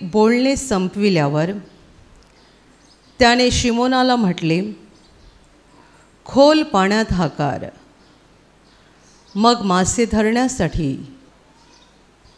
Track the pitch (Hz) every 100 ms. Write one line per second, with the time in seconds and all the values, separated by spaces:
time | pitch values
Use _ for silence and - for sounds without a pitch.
0 | 185 208 220 240 262 277 - 196 185 202
1 | 202 175 143 151 165 202 - - - -
2 | - - - _ _ _ _ _ _ _
3 | _ _ 240 240 247 247 247 233 247 254
4 | 254 247 208 170 165 165 208 208 - -
5 | _ - - - _ _ _ - - -
6 | _ _ - - 285 311 302 196 190 208
7 | 220 180 160 - 143 117 - - - _
8 | _ _ _ _ _ _ _ _ _ _
9 | _ _ _ 196 226 240 196 180 185 -
10 | 226 214 214 233 254 254 165 - 151 139
11 | - - - _ _ _ _ - _ _
12 | _ _ _